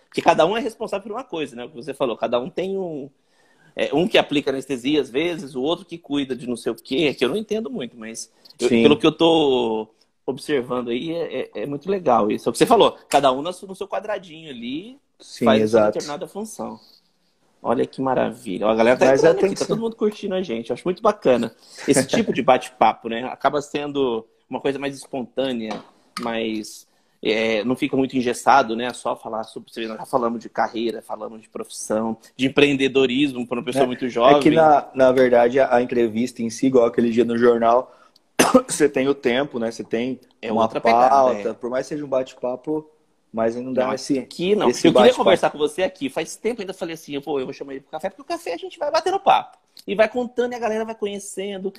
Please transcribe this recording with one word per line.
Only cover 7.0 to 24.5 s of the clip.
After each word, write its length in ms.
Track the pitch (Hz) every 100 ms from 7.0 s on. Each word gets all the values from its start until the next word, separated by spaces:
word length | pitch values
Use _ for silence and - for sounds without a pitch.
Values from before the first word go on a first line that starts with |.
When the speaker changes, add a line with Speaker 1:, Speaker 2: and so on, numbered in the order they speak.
| 151
Speaker 1:
que 100 | -
eu 60 | 123
não 80 | 196
entendo 320 | 208 214 240
muito, 280 | 233 120 120
mas 340 | 110 113 - _ _ -
eu, 100 | 120
Speaker 2:
Sim. 100 | 117
Speaker 1:
pelo 180 | 113 147
que 80 | 160
eu 60 |
tô 760 | 151 165 165 143 127 117 110 107 _ _ _ -
observando 640 | 131 - 143 123 123 120
aí, 220 | 120 165
é, 280 | 165 156 123
é, 220 | - 107
é 20 | 120
muito 240 | 143 175
legal 420 | 196 151 117 107
isso. 160 | 113 123
É 20 |
o 20 |
que 40 | -
você 80 | 160
falou, 320 | 220 135 - -
cada 240 | 143 139
um 100 | 131
no 120 | 165
seu, 140 | 175 196
no 80 | 185
seu 120 | 196
quadradinho 640 | 196 208 208 180 156 160
ali 500 | 120 117 143 220 269 _ _
Speaker 2:
Sim, 260 | - - 117
Speaker 1:
faz 180 | 110
a 40 | 107
sua 140 | 113
Speaker 2:
exato. 0 |
Speaker 1:
determinada 460 | 107 123 147 143 151
função. 520 | 196 214 - 113 110 _ _ _ _ _ _ _ _
Olha 240 | 117 127 127
que 160 | -
maravilha. 640 | 131 123 113 113 117 92 104
Ó, 20 |
a 60 | 113
galera 220 | 113 127
tá 80 | 131
Speaker 2:
Mas 20 |
Speaker 1:
entrando 260 | 139 165
Speaker 2:
é, 0 |
tem 160 | 190 196
Speaker 1:
aqui, 60 | -
Speaker 2:
que 40 |
Speaker 1:
tá 60 | -
Speaker 2:
ser. 0 |
Speaker 1:
todo 160 | 214
mundo 140 | 226 -
curtindo 400 | 214 - 196 185
a 60 |
gente. 280 | 185 113 117
Eu 40 | 123
acho 100 | 175
muito 160 | 180
bacana 540 | 208 208 139 120 117 _ - - -
esse 200 | 135 127
Speaker 2:
<laughs> 20 |
Speaker 1:
tipo 240 | 151 214
de 100 | 143
bate-papo, 680 | 120 - - - - - 113
né? 140 | 113 127
Acaba 360 | - 139 147
sendo 640 | 139 147 147 139 131 113 113 _
uma 120 | -